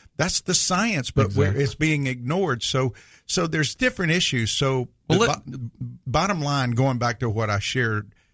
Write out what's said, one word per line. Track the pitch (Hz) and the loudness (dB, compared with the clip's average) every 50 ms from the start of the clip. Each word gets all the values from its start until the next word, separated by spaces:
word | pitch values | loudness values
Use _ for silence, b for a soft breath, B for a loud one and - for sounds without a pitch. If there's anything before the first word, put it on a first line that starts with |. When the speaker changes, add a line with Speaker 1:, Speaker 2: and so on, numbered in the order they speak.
| B B _ | B B _
Speaker 1:
that's | - 151 185 - - | -2 0 0 0 -2
the | - - 180 | 0 0 0
science, | - - - 185 180 220 233 208 147 120 - | 0 0 0 0 0 0 0 0 -2 -4 -2
but | - - 104 95 98 | 0 0 0 2 2
we're, | - - | 2 2
Speaker 2:
Exactly. | 98 104 139 143 | 2 2 0 0
Speaker 1:
it's | - - | -2 -2
being | - 151 156 156 143 139 | 0 0 0 2 0 0
ignored." | 131 127 123 120 127 156 190 202 165 127 113 - | -2 -4 -4 -4 -2 0 0 0 0 0 -2 -2
So, | - - 135 131 123 B B B B B B B | -2 0 0 0 -2 B B B B B B B
so | - - 185 170 | -4 -2 -2 0
there's | 165 160 160 151 - - | 0 0 0 0 -2 0
different | - 254 254 247 - 185 156 165 | 0 0 0 0 0 0 2 2
issues. | 185 175 - 139 120 113 110 | 2 2 0 0 0 0 0
So | - - 139 135 135 131 123 - _ _ _ - | 0 0 0 0 0 0 -2 -6 _ _ _ 0
Speaker 2:
Well, | - 190 | 2 4
Speaker 1:
the | 233 | 4
Speaker 2:
let | 196 - - - | 2 0 -2 -6
Speaker 1:
bo-, | 139 135 135 120 - - - 127 120 123 - - | -10 -10 -10 -10 -10 -10 -10 -12 -12 -12 -10 -4
bottom | 135 117 151 175 202 202 160 | -2 0 2 2 2 0 0
line, | 147 143 143 139 127 123 | 0 0 0 2 0 2
going | 117 117 131 135 127 117 | 2 2 2 2 2 2
back | 120 120 117 - | 0 -2 -2 -2
to | 131 117 | -2 -2
what | 101 113 110 104 | 0 0 0 0
I | 104 101 | 0 -2
shared, | - - - 131 120 113 110 104 104 - - _ _ _ | -2 -2 -2 -2 0 0 -2 -4 -6 -8 -14 _ _ _